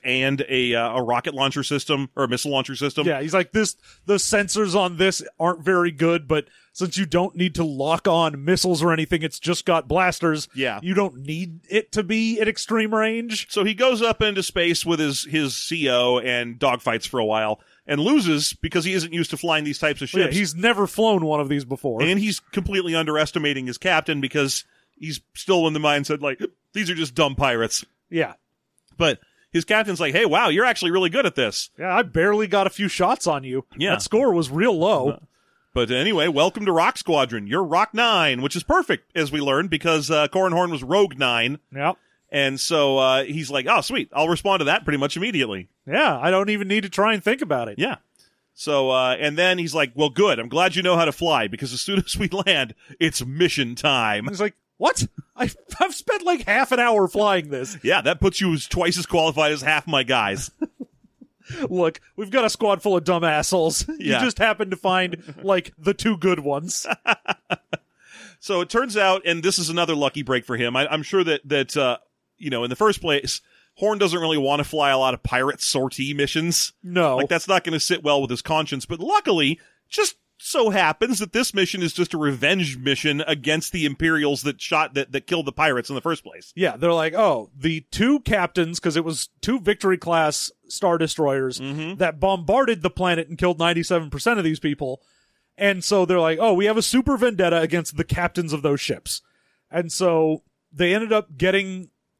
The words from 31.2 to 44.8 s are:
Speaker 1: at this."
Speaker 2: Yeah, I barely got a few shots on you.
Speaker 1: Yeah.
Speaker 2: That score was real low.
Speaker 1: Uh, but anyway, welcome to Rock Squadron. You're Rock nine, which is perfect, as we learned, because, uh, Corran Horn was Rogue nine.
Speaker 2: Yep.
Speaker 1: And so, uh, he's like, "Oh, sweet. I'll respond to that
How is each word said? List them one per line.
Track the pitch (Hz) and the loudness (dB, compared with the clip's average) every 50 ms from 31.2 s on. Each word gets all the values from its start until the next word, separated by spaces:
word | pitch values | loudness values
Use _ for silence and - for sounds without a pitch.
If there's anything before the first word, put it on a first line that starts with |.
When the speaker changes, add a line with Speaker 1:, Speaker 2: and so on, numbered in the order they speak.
| 180 | 0
Speaker 1:
at | 180 - | 0 0
this." | - 127 107 - - - - _ - | 0 0 0 -2 -4 -8 -10 _ -8
Speaker 2:
Yeah, | 160 185 180 | -4 -2 0
I | 226 247 | 0 0
barely | 143 - 165 170 208 208 214 220 185 | 0 0 2 2 2 2 2 0 0
got | 196 202 190 190 | 2 2 0 0
a | |
few | - - 202 180 | -2 -4 -6 -4
shots | - - 180 226 262 - - | 0 0 2 2 2 0 0
on | 175 151 139 131 | -2 -2 -2 -4
you. | 131 127 135 - _ - - | -6 -6 -6 -6 _ -6 -4
Speaker 1:
Yeah. | 156 202 | -2 0
Speaker 2:
That | 170 208 | 0 -2
score | - - 214 220 277 247 185 | -2 0 0 2 2 4 2
was | 170 160 127 | 2 0 0
real | 135 160 208 247 202 160 | 0 0 2 2 2 2
low. | 165 208 214 147 127 143 | 2 2 2 2 0 -2
Speaker 1:
Uh, | - - - - _ _ _ _ _ _ _ _ - | -4 -4 -8 -20 _ _ _ _ _ _ _ _ -4
but | 127 120 110 | -2 0 0
anyway, | 127 127 151 220 214 165 151 175 | 0 0 0 0 2 2 2 2
welcome | 151 139 156 185 - 226 208 | 2 4 2 2 2 0 -2
to | 196 175 | 0 2
Rock | 165 175 220 - - | 4 4 2 0 -2
Squadron. | - - 165 143 131 123 120 110 101 101 | -2 0 2 2 2 0 -2 -6 -6 -2
You're | 127 175 190 | -2 -2 0
Rock | 151 160 180 214 214 - | 2 2 0 0 0 0
nine, | 220 240 233 214 180 160 143 127 123 | 0 2 2 4 4 2 2 2 0
which | 131 143 - 175 | -2 -4 -4 -4
is | - | -2
perfect, | - 311 370 - - 180 - _ _ - | 2 2 2 2 2 -2 -4 _ _ -2
as | 170 156 135 | -2 -2 0
we | 139 151 | -2 -2
learned, | 143 139 135 143 180 190 | 0 2 2 2 2 0
because, | 165 147 - 170 160 156 143 135 | -2 -2 0 2 2 2 2 2
uh, | 160 151 151 143 | 2 2 2 2
Corran | - 185 190 185 | 2 2 2 2
Horn | 165 175 180 175 | 2 2 0 0
was | 165 135 127 | -2 -4 -2
Rogue | 127 170 202 202 175 135 127 | 2 4 4 4 4 2 0
nine. | 139 123 120 117 117 123 143 147 _ _ 135 | 0 0 2 2 0 0 -2 -6 _ _ -8
Speaker 2:
Yep. | 139 143 170 180 - _ _ _ _ _ _ | -2 -2 -2 -2 -4 _ _ _ _ _ _
Speaker 1:
And | - 143 139 135 135 131 | 0 0 0 0 0 -2
so, | - - 165 156 143 139 135 135 | -2 0 2 2 4 4 4 4
uh, | 131 131 131 135 135 | 4 4 4 2 2
he's | - 147 160 151 127 | -2 -4 -6 -6 -4
like, | 143 135 123 170 | -4 -2 0 2
"Oh, | - 127 | 2 2
sweet. | 135 - 247 240 165 - | 0 0 -2 -4 -4 -4
I'll | - 139 156 165 | -2 0 2 2
respond | 170 - - 202 190 180 | 0 0 0 2 2 2
to | 151 | 2
that | 139 160 214 | 2 0 0